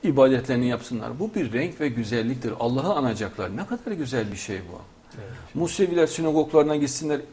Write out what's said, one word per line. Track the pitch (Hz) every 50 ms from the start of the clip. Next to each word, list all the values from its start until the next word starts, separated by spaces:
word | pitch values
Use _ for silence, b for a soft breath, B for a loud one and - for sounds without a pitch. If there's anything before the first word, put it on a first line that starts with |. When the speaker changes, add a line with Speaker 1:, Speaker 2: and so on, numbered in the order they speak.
| -
Speaker 1:
ibadetlerini | 202 143 135 131 131 135 123 - - 131 120 127 123
yapsınlar. | 123 117 - - 123 113 107 117 120 135
Bu | 190 220 -
bir | - 160 117 104
renk | 120 147 175 170 -
ve | 156 143
güzelliktir. | 120 120 113 104 117 120 110 117 131 127 - 117 104 -
Allah'ı | 117 120 123 131 139 180 202
anacaklar. | 156 135 127 113 101 110 95 - - 98 90 95 127
Ne | 196
kadar | - 240 233 - 233
güzel | 214 170 151 123 127 127 107 104
bir | 101 92
şey | - - 104 92 85 85
bu. | 87 - - - - - - - -
Speaker 2:
Evet. | - 107 98 123 - - - -
Speaker 1:
Museviler | - 170 165 - - 202 175 170 170 165 156
sinagoglarına | - - 165 160 151 156 151 156 156 160 147 151 151
gitsinler | 147 147 135 131 - 160 151 147 139 131 -